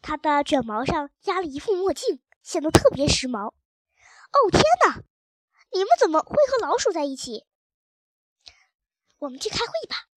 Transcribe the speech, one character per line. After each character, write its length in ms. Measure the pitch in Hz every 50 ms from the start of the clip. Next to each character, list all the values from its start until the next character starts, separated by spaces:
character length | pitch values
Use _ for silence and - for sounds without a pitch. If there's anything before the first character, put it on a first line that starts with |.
她 160 | - - 311
的 260 | 302 - 311 294 285 285
卷 220 | - 302 269 240
毛 180 | 226 214 214 254
上 280 | - 349 311 285 285 _ _ _
压 140 | - 359 370
了 60 | 381
一 140 | 311 262 285
副 160 | - - 403
墨 180 | 359 381 381 -
镜， 260 | - - 508 330 254 _ _ _ _
显 220 | _ - - 349 277
得 80 | 311
特 180 | - - - 277
别 180 | - 247 277
时 200 | 302 - - -
髦。 260 | 254 247 208 202 226 _ _ _ _ _ _ _ _ _ _ _ - - - - _ -
“哦， 160 | 554 523 381
天 140 | - - - 622 698 719 605
哪！ 160 | 370 254 - - _ _ _ _ _ _ _ _ _ _ _ _ _
你 100 | - 370
们 80 | 392 440 698 -
怎 100 | - 359
么 120 | 311 311
会 140 | - - - 571 605
和 100 | 523 539 480 392
老 120 | 277 359 494
鼠 120 | - 453
在 140 | 359 330 294
一 100 | 285 269
起 300 | 262 - 247 226 - _ _ _ _ _ _ _ _ _ _ _ _ _ _ _ _ _ _ _ _ _ - _ _ _ _ _ _ _ _ _ _ _ _ _ _
？”“我 100 | 294 277
们 100 | 247 269
去 120 | - 427
开 80 | - -
会 60 | 466 - - 659 587
吧 200 | - - - - _ _